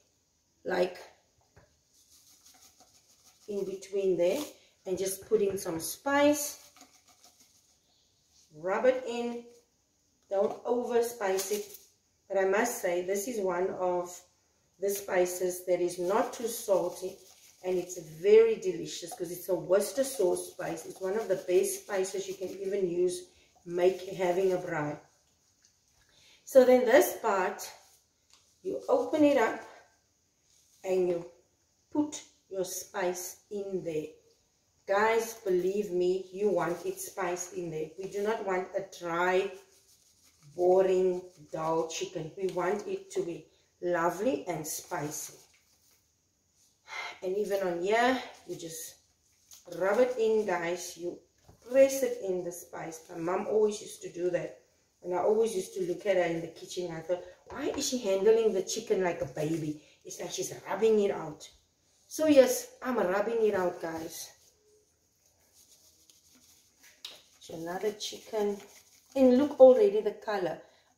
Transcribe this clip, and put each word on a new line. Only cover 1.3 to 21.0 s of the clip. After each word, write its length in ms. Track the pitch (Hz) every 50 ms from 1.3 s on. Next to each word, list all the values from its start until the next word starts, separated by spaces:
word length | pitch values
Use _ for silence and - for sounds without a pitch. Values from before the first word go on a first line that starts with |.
| _ _ _ _ _ - - _ _ _ _ _ _ _ _ _ - - _ _ - _ _ - - - - - _ _ _ _ _ _ _ _ _ _ _ _ _ _ _ -
in 160 | 202 202 185
between 520 | 185 190 190 - - 196 196 190 190 180
there, 240 | 165 175 180 196 294 302 - - - _ _ _ _ _
and 120 | 190 185 170
just 300 | 190 190 - - - -
put 120 | 220 208
in 180 | 202 196 190 190
some 200 | - 185 165 165
spice, 920 | 160 - - - - 277 277 285 285 294 294 294 - - - - - - _ - - - _ _ _ _ _ _ _ - _ _ _ _ _ _ _ _ _ _ _ _ _ _ _ _ _ _ _ _ _ _ _ _ 156
rub 280 | 151 160 185 196 220 226
it 200 | 254 254 254 - 226
in, 360 | 233 233 233 240 233 240 - - - - _ _ _ _ _ _ _ _ _ _ _ _ _ _
don't 300 | 196 190 214 226 - - -
over 380 | 240 247 247 233 220 233 233 240
spice 480 | - - - 208 190 190 190 - - 208
it. 140 | 208 - - - - - _ _ _ _ _ _ _ _ -
But 100 | 196 196
I 60 | 190
must 360 | 190 190 214 247 240 - -
say, 240 | - 180 175 180 180
this 240 | 180 196 208 - 262
is 120 | 240 214
one 300 | 190 190 175 175 185 185 - 185
of 400 | 185 180 180 175 180 180 - - - _ _ _ _ _ _ _ _ _ _ _
the 100 | 180 196
spices 760 | 202 202 - - 196 180 180 180 180 - 185 180 175 - -
that 140 | - 180 170
is 180 | 180 175 175 180
not 340 | 175 175 202 233 254 - -
too 160 | - 240 220
salty, 680 | - - - - 196 175 170 180 - - - 185 - - - - - - - - _ _ -
and 120 | 185 185
it's 220 | 180 175 170 - 180
very 580 | 160 151 156 156 170 202 214 220 226 226 220
delicious 560 | 185 165 185 170 165 160 151 - - - 165 -
'cause 180 | - 180 165
it's 180 | 175 - - -
a 60 | 185
Worcester 500 | 165 156 160 180 202 202 - - 277 262
sauce 480 | 269 - - 196 180 180 - - - -
spice. 340 | - 170 156 165 160 -
It's 140 | - - -